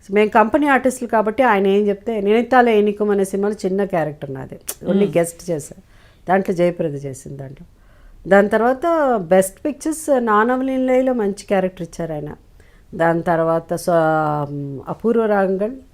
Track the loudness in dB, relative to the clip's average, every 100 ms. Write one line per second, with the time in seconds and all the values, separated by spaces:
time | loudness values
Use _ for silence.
0 | -2 0 4 4 4 2 2 2 2 -4
1 | -2 0 0 2 2 2 2 2 2 -2
2 | -4 -4 2 0 4 4 4 4 2 0
3 | 0 0 0 -2 -4 -2 -4 -2 -2 -2
4 | -4 -6 -12 -12 -14 -16 -16 -10 -2 2
5 | 2 2 0 -4 -8 -6 -8 -20 _ -20
6 | -20 _ 0 0 0 0 0 0 -6 -6
7 | -10 -12 -14 -14 -14 -16 -20 _ -20 -20
8 | -20 -16 2 2 4 2 0 0 0 2
9 | 2 0 2 2 2 -4 -8 -6 -6 -6
10 | 0 0 2 2 2 0 -2 -2 0 2
11 | 2 0 -2 -4 -2 0 0 -6 -12 -8
12 | -8 -8 -10 -14 _ -20 -20 -20 -18 -2
13 | 0 2 0 0 2 0 -2 -4 2 2
14 | 4 2 0 -2 -4 -6 -8 -10 -10 -4
15 | -2 0 2 2 0 0 -4 -8 -20